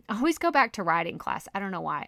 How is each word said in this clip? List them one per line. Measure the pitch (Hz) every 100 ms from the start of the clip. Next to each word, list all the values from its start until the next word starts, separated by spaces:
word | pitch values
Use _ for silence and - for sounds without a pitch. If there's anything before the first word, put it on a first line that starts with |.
| -
I | 214
always | 294 330
go | 339
back | 294 247
to | -
writing | 170 165 165 165
class. | - - -
I | 196
don't | 196
know | 180
why. | 160 147